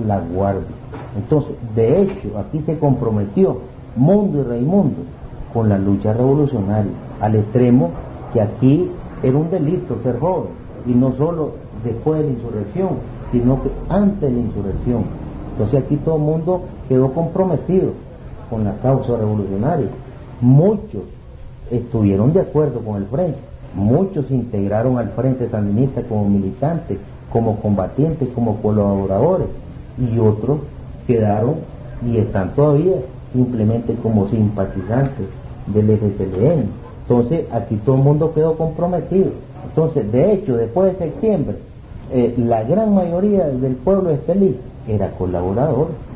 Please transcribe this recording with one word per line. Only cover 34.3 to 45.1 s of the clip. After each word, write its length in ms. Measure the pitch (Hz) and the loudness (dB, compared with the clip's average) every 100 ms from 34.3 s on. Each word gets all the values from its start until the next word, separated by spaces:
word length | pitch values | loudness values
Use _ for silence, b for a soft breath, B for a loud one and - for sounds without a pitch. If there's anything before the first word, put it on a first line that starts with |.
| 113 104 101 95 98 95 120 139 - 127 - - - - | 2 2 0 -4 -4 -2 0 0 -2 -10 -10 -14 -12 -2
del 240 | 104 107 | 2 4
F 240 | 107 104 98 | 2 0 -2
C 60 | |
L 280 | 95 92 127 | -4 2 2
N. 100 | 165 104 - - - | 2 0 -6 -14 -8
Entonces 440 | - 123 - 170 - | 0 2 2 -2 -2
aquí 240 | 113 107 107 | -4 -2 -2
todo 200 | 135 135 | 2 4
el 60 | |
mundo 300 | 143 151 160 | 4 4 2
quedó 220 | 156 160 160 | 2 0 0
comprometido. 720 | 160 - 175 175 - 185 - - - - - | -4 -2 -2 -2 0 2 2 -2 -12 -14 -4
Entonces, 420 | - 160 143 101 | 0 0 0 0
de 240 | 120 190 | 2 4
hecho, 220 | 208 - 117 | 2 0 0
después 360 | 110 180 190 | 0 2 2
de 140 | 185 196 | 0 -4
septiembre, 500 | - 220 185 104 98 - - - - - | -2 0 0 -2 -6 -12 -20 -16 -16 -2
eh, 220 | 131 120 - | 2 2 2
la 280 | 117 113 | 2 2
gran 300 | 110 185 214 | 2 2 4
mayoría 520 | 196 170 175 208 196 156 | 2 2 2 2 4 2
del 300 | 127 131 127 | 0 -2 0
pueblo 340 | - 196 180 | 2 2 2
de 60 | 143 | 0
Estelí 420 | - 196 190 - - - - | 2 4 4 2 -8 -12 -2
era 240 | 107 92 | 0 0